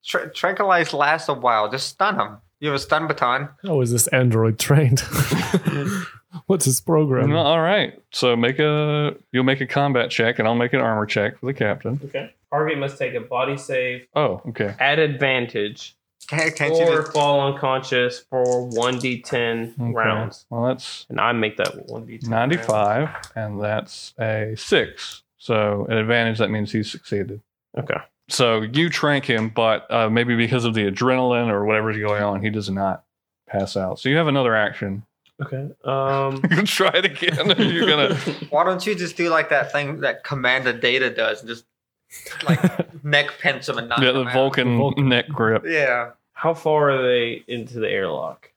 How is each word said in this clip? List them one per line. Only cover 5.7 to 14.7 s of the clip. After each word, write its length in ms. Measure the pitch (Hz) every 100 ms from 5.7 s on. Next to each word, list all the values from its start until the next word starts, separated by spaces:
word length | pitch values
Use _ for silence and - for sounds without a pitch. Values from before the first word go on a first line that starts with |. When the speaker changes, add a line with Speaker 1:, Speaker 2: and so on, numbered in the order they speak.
| 143 143 196 175 - _ 175 -
Speaker 2:
What's 200 | 190 135
his 140 | 127
program? 500 | - 160 151 127 117
Speaker 3:
No, 80 | 156
all 220 | 147 165
right. 380 | 160 202 151 - _
So 240 | - 127 120
make 220 | 117 135
a, 580 | 151 151 151 147 147 - _
you'll 120 | 127
make 160 | 131 131
a 60 | 131
combat 440 | - 143 127 117
check, 280 | - 113 120
and 80 | 110
I'll 80 |
make 200 | 117 120
an 60 | 135
armor 260 | 120 110 107
check 320 | - 104 -
for 60 | 123
the 80 |
Captain. 440 | 139 110 - 113 139
Speaker 4:
Okay. 280 | 139 135 - _ _
Target 260 | 143 156 147
must 180 | 139 -
take 160 | 127
a 60 | 123
body 360 | 113 123 135 139
save 480 | - 131 127 127 -
Speaker 3:
Oh, 260 | 143 147 - -
okay. 260 | 113 104